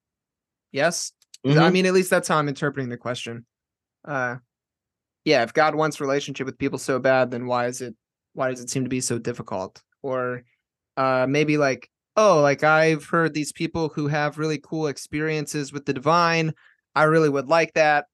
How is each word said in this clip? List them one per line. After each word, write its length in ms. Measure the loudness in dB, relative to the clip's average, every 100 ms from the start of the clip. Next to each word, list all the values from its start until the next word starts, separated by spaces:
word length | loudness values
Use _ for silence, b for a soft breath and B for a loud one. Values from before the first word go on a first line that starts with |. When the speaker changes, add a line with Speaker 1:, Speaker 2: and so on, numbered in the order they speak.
| _ _ _ _ _ _ _
Speaker 1:
Yes? 400 | -2 -2 -2 -8 -14 _ -8
I 40 | 2
Speaker 2:
Mm-hmm. 240 | 4 6
Speaker 1:
mean, 140 | 4 4
at 80 |
least 160 | 2 2
that's 180 | 0 2
how 80 | 0
I'm 120 | 0
interpreting 420 | -4 -4 -4 -8
the 80 | -8
question. 480 | -8 -8 -10 -14 -16 _ _ _ _ _ -10
Uh, 300 | -6 -6 -6 -14 _ _ _ _ _ _ _
yeah, 180 | 0 2
if 120 | 2
God 200 | 2 2
wants 280 | 2 -2 -2
relationship 420 | -4 -4 -4 -8
with 140 | -10 -4
people 200 | -6 -4
so 200 | -4 0
bad, 320 | 2 4 2
then 160 | -2 -4
why 200 | -2 -2
is 140 | -6
it, 140 | -12 -14 _ _ _
why 160 | -6 -6
does 100 | -6
it 80 | -6
seem 160 | -6
to 60 | -4
be 100 | -4
so 180 | -4 -4
difficult? 640 | -4 -8 -8 -8 -8 -12 _ _
Or, 400 | -8 -6 -6 -8 -12 _ _ _ _ -4
uh, 260 | 0 2 2
maybe 300 | 2 2 2
like, 320 | 0 -2 -8 _ _ 2
"Oh, 260 | 4 6
like, 200 | 4 4
I've 440 | 4 4 4 2 0
heard 260 | 0 0
these 200 | -2 -8
people 360 | -6 -6 -4 -4
who 200 | -4 -4
have 280 | -2 -2 -4
really 240 | -4 -4
cool 240 | -6 -6 -4
experiences 840 | -6 -8 -6 -4 -4 -4 -6 -8
with 140 | -8 -6
the 80 |
divine. 580 | -4 0 2 2 2 0 -4 b b _
I 100 | 2
really 260 | 4 6 4
would 180 | 2 2
like 240 | 2 2
that. 300 | 4 4 4 0